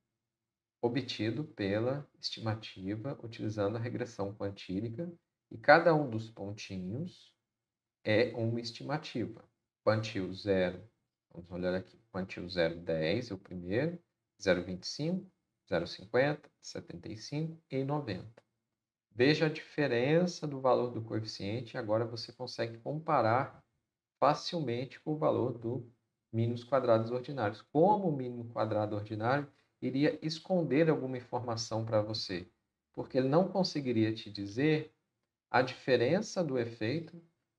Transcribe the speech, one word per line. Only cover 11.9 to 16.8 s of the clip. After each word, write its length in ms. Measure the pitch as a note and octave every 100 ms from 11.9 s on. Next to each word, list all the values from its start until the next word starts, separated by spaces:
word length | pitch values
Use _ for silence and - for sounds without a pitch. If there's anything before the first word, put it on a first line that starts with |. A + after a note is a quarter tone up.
| - _
quantil 380 | F#2+ F#2 - F2
zero 280 | F2+ E2 E2
dez 500 | E2+ E2 D#2+ G#2+ B2
é 40 |
o 40 | G2
primeiro, 580 | - F2+ F2 G#2+ D#3 F3 - _ _ _
zero 220 | F#2+ F2+
vinte 180 | F2 F2+
e 60 | -
cinco, 420 | - D3+ F#3 - _ _ _ _
zero 180 | F2 E2
cinquenta, 640 | - F#2+ - C#3 D3 - _
setenta 480 | - -